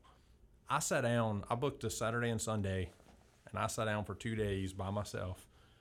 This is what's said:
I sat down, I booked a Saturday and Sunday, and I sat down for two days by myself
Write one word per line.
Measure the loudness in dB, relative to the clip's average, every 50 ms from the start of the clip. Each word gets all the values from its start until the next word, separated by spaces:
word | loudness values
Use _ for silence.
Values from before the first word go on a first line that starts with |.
| -18 -20 -20 -20 -20 -20 -20 -20 -20 -20 -20 -12 -4 0
I | 0 2
sat | 2 2 2 4
down, | 4 4 4 4 4 4 2 0 0 -2
I | 0
booked | 0 0 0 -2 -2 -4
a | -4
Saturday | -2 0 0 0 0 2 2 2
and | 2 0
Sunday, | 0 0 0 0 2 0 0 0 -2 -2 -6 -14 -20 -20 -20 -20 -20 -20 -20 -20 -14 -8
and | -4
I | -2 -2
sat | -2 0 0 0
down | 0 0 0 -2
for | -4 -6
two | -6 -4 -2 0
days | 0 0 0 0 0 -2 -2 -4
by | -4 -2 -2
myself | 0 -2 -2 -4 -4 -4 -4 -4 -6 -8 -12 -20 -20 -20 -20 -20 -20 -20